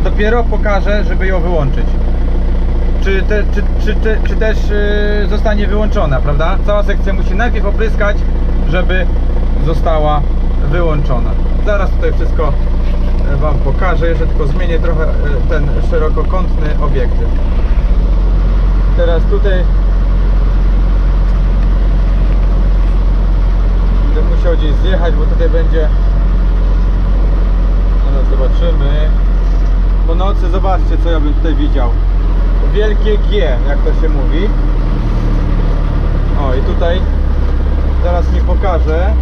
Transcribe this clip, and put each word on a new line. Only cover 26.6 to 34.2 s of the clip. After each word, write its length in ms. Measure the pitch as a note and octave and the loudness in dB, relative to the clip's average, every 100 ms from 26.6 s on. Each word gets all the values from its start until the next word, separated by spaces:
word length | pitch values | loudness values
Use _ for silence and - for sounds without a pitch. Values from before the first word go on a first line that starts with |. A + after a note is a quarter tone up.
| - - - - - - - - - - - - - - | 0 2 0 0 0 2 2 2 2 2 2 2 2 2
zaraz 240 | - - - | 2 2 2
zobaczymy. 600 | - - - E3+ - C#3 - - C#3+ - - - - - - - - - | 2 2 2 0 0 0 2 2 2 2 2 2 0 2 2 2 0 0
Po 80 | |
nocy 360 | E3 F#3+ G3 G3+ | 0 0 0 0
zobaczcie, 480 | F#3+ F#3 F3+ E3+ E3 | 0 0 0 0 0
co 60 | E3+ | 0
ja 100 | D#3+ | 0
bym 140 | D3 | 0
tutaj 200 | D3+ E3 | 0 0
widział. 360 | C#3 C#3+ C#3 B2 - - - - - - - - | 0 0 0 0 0 0 0 0 0 0 0 0
Wielkie 460 | G3+ G#3+ - G#3+ G#3 | 0 0 0 0 0
G, 380 | - G#3 G3+ B2+ - | 0 0 0 0 0
jak 100 | - | 0
to 240 | - D3 | 0 0
się 60 | D3+ | 0
mówi. 400 | D3 | 0